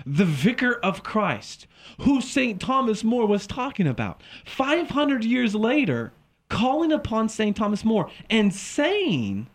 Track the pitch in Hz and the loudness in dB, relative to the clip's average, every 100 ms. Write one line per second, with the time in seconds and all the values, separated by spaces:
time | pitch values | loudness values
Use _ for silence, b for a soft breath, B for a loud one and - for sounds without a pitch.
0 | 139 143 185 143 180 254 247 233 - - | -2 2 2 2 2 2 0 0 -2 -2
1 | - 220 185 113 - - - B B B | -4 -2 0 -2 -10 -20 -20 B B B
2 | - 269 - 277 247 190 - 262 240 214 | 2 2 0 0 -2 -2 -2 0 0 0
3 | 220 247 214 202 - - 262 240 156 117 | 0 2 2 2 -2 -6 -4 0 0 0
4 | 104 - B B - - 285 339 320 277 | -6 -8 B B -8 -4 0 0 0 0
5 | 294 262 226 254 233 208 220 294 214 120 | 0 0 0 2 2 2 2 2 2 -2
6 | 113 - _ _ - 190 254 302 330 302 | -4 -12 _ _ -6 0 2 2 2 0
7 | - 220 220 - 214 208 208 208 220 214 | 0 -2 -2 0 -2 0 -2 0 2 0
8 | - B B 220 202 196 - - 302 415 | 0 B B 2 2 0 -4 -2 0 2
9 | 349 143 101 98 123 | 0 0 -2 -4 -8